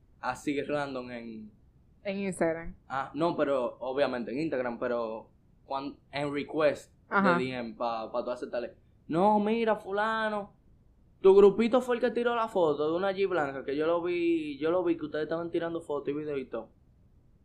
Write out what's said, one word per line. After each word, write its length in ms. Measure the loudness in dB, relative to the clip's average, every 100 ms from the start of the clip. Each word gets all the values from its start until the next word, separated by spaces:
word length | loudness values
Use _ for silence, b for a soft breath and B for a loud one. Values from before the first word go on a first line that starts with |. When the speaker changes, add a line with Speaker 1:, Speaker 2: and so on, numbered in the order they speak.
| _ _
Speaker 1:
así 400 | -6 -4 -4 -4
random 480 | -2 -4 -4 -6 -10
en 400 | -10 -12 -14 -16 -20 -20 _ _ _
Speaker 2:
En 160 | -8 -4
Instagram. 560 | -4 0 0 0 -6 -14 -8
Speaker 1:
Ah, 240 | -6 -6
no, 220 | 0 0 2
pero 420 | 2 2 0 -4
obviamente 520 | -4 0 0 0 -4
en 80 | -4
Instagram, 400 | -2 -2 -2 -4
pero 500 | -2 -2 -2 -6 -14 _ _ _ -8
cuan-, 320 | -6 -6 -10 _
en 200 | -6 -4
request 600 | -4 -4 2 2 2 -6 _ -2
Speaker 2:
Ajá. 280 | 2 4 4
Speaker 1:
de 60 | 0
D 60 |
M 220 | -4 -8 -4
pa, 340 | -4 -4 -4
pa 120 | -4
tú 60 | -4
aceptarle. 420 | -6 -6 -6 -6 -10 _ _ -4
"No, 300 | 2 4 4
mira, 360 | 2 0 0 0
fulano, 760 | -2 -2 -2 -2 -2 -4 -8 -14 -20 -20 _ _ -20 _
tu 140 | 8 10
grupito 460 | 10 8 4 2
fue 140 | 2 0
el 60 |
que 100 | 0
tiró 240 | 0 0 0
la 120 | 0
foto 420 | 2 2 2 0
de 60 | 0
una 140 | 0
Jeep 180 | 0 0
blanca 360 | 0 -2 -4 -6
que 100 | -2
yo 100 | 0
lo 140 | 0
vi, 560 | 0 0 2 0 -2 -4
yo 100 | 0
lo 120 | 0
vi 120 | 0 -2
que 80 | -4
ustedes 180 | -6
estaban 260 | -4 -4 -4
tirando 300 | -4 -4 -6
fotos 280 | -6 -4 -4
y 40 |
videos 260 | -4 -4 -6
y 60 | -6
todo". 240 | -8 -10 _ _ _ _ _ _ _